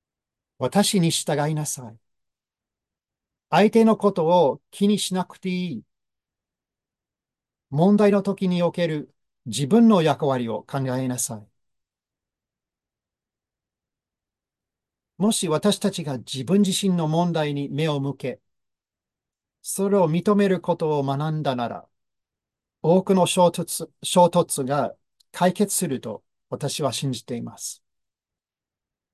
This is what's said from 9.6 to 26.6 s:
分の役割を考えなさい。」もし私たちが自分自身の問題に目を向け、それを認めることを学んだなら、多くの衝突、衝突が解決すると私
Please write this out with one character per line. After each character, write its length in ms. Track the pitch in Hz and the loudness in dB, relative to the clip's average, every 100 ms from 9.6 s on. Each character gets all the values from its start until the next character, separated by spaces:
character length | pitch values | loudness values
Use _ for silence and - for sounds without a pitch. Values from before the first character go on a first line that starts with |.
| 139 | 2
分 200 | 214 226 | 6 6
の 140 | 202 | 6
役 240 | 160 135 147 | 4 0 0
割 240 | 131 117 | -2 -4
を 140 | 107 | -8
考 160 | - 139 131 127 | -6 -6 -4 -4
え 100 | 131 | -4
な 120 | 123 | -6
さ 180 | - 110 | -8 -10
い。」 100 | 104 _ _ _ _ _ _ _ _ _ _ _ _ _ _ _ _ _ _ _ _ _ _ _ _ _ _ _ _ _ _ _ _ _ _ _ _ - | -16 _ _ _ _ _ _ _ _ _ _ _ _ _ _ _ _ _ _ _ _ _ _ _ _ _ _ _ _ _ _ _ _ _ _ _ _ -4
も 120 | 196 | -2
し 160 | 220 180 | 0 -2
私 300 | 156 208 202 | 0 0 0
た 140 | 202 | -2
ち 120 | 190 | -4
が 140 | 151 127 | -8 -8
自 260 | 113 131 | -8 -10
分 180 | 131 196 | 0 2
自 260 | 196 185 196 | 2 0 0
身 60 | 180 | 0
の 120 | 156 | 0
問 260 | 160 175 | 0 0
題 200 | 165 151 | 0 -2
に 160 | 143 143 | -4 -6
目 180 | 139 160 | -4 -2
を 120 | 147 | -2
向 180 | 139 135 | -4 -6
け、 240 | 131 - _ _ _ _ _ _ _ _ _ _ _ _ - | -8 -10 _ _ _ _ _ _ _ _ _ _ _ _ -12
そ 220 | - 196 | -4 0
れ 100 | 202 | 2
を 120 | 165 | 2
認 260 | 170 190 202 | 2 2 2
め 140 | 202 | 2
る 100 | 185 | 0
こ 160 | - 170 | -2 -2
と 240 | 156 151 | -2 -2
を 40 | |
学 280 | 139 139 156 | -2 -2 -4
ん 100 | 156 | -4
だ 140 | 147 123 | -4 -4
な 140 | 117 | -6
ら、 180 | 95 - _ _ _ _ _ _ _ _ _ | -8 -16 _ _ _ _ _ _ _ _ _
多 200 | 156 185 | 2 2
く 140 | 185 190 | 4 2
の 100 | 175 | 2
衝 220 | - 175 | 4 2
突、 420 | 165 - - - _ | 2 -8 -8 -12 _
衝 220 | - 185 175 | -2 4 4
突 400 | 175 170 - 127 | 4 -2 -2 -4
が 280 | 143 120 - _ _ _ | -2 -4 -6 _ _ _
解 220 | - 180 | 0 0
決 200 | 185 196 | 0 -2
す 140 | - 180 | -2 -4
る 140 | 123 | -6
と 200 | 113 104 _ _ - | -8 -14 _ _ -14
私 340 | - | -8